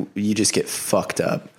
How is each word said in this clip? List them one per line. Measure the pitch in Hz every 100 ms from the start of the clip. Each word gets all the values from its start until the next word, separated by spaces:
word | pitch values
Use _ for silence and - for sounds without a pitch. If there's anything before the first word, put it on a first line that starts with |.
| 92
you | - 104 104
just | 101
get | 95 -
fucked | - - 98 - -
up. | 85 85 -